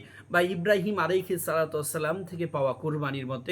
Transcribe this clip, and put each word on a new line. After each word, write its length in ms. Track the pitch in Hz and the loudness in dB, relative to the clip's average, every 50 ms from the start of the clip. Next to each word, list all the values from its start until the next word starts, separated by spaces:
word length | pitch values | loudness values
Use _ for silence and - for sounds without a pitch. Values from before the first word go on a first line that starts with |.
| - - - - - - | -6 -10 -20 -20 -10 2
বা 100 | 180 175 | 2 4
ইব্রাহিম 540 | 180 180 190 170 170 214 202 190 170 214 208 180 | 4 4 0 0 4 4 4 4 4 0 0 0
আলাইহিস 400 | 160 165 185 185 180 - 180 170 - | 2 4 2 2 2 0 -4 -2 0
সালাতু 300 | 170 151 160 160 156 156 | 0 2 2 2 2 0
ওয়াস 120 | 151 147 - | -4 -2 -2
সালাম 260 | - 160 151 156 170 196 185 | -2 -2 0 0 -2 -2 -4
থেকে 220 | 175 175 165 170 | -8 -6 -4 -4
পাওয়া 260 | 156 - 143 135 131 120 | -2 0 0 0 0 -2
কোরবানির 560 | - 160 156 151 147 147 135 139 139 127 127 | -2 -4 -4 -2 -2 -2 -2 -2 -4 -4 -4
মধ্যে 200 | 135 123 127 175 | -6 -6 -4 -6